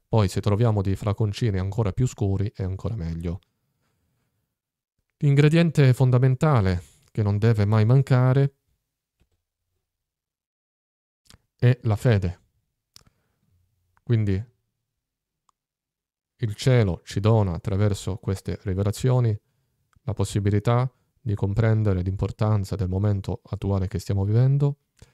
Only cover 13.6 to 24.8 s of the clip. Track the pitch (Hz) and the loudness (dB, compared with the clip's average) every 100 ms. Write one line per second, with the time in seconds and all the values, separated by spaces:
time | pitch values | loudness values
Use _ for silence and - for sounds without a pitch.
13.6 | _ _ _ _ - 113 104 95 113 _ | _ _ _ _ -2 0 0 -2 -6 _
14.6 | _ _ _ _ _ _ _ _ _ _ | _ _ _ _ _ _ _ _ _ _
15.6 | _ _ _ _ _ _ _ _ 117 107 | _ _ _ _ _ _ _ _ -8 -4
16.6 | 131 123 101 82 - - 107 113 98 82 | 0 2 2 -2 -6 -2 2 2 2 -4
17.6 | - 95 104 104 - 95 - 95 - 90 | -4 -2 0 -2 -6 -8 -6 -6 -8 -8
18.6 | 98 92 101 - 127 127 117 104 - _ | -6 -4 -4 -2 0 0 0 -2 -8 _
19.6 | _ _ _ _ - - 98 107 101 104 | _ _ _ _ -10 -6 -4 -2 0 0
20.6 | 120 120 131 - _ _ 120 101 98 101 | 2 0 -2 -8 _ _ -6 -4 -2 0
21.6 | 113 110 104 92 92 95 98 - 107 107 | 2 2 0 0 -2 -4 -6 -2 -2 0
22.6 | 92 87 92 92 104 98 95 87 - 101 | -2 -4 -4 -2 0 -2 -4 -10 -10 -6
23.6 | 98 98 92 92 - 98 98 113 131 139 | -2 -2 -2 -6 -4 -2 0 2 2 2
24.6 | 143 147 | 0 -4